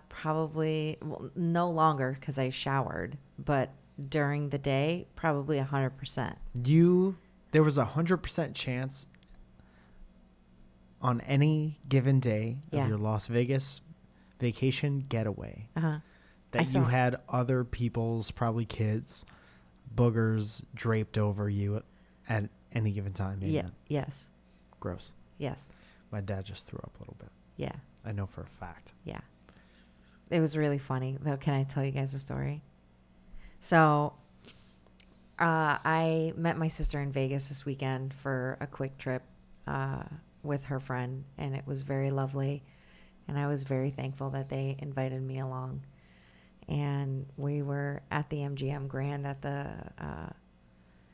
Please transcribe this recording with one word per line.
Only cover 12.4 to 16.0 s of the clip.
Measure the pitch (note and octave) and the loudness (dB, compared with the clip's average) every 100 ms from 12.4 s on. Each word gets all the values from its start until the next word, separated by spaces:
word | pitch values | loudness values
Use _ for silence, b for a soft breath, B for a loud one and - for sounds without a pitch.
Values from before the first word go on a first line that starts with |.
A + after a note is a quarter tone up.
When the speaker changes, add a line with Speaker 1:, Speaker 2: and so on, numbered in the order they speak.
| A2+ C3 D#3 | 0 -4 -4
Speaker 1:
Yeah. | D3 | 0
Speaker 2:
of | B2 | 2
your | G#2+ | 2
Las | G#2+ G#2+ - | 2 0 2
Vegas | A#2+ B2 C3+ C3+ - - - - b b - | 2 4 2 0 -8 -12 -20 -20 b b -2
vacation | A#2+ G#2+ C3 C3 D3 C#3 C3+ | -2 2 2 2 0 0 0
getaway | A#2 A2 - - - A2+ | 0 0 -2 -8 -12 -8
Speaker 1:
Uh-huh. | - D#3+ D3+ | 0 0 0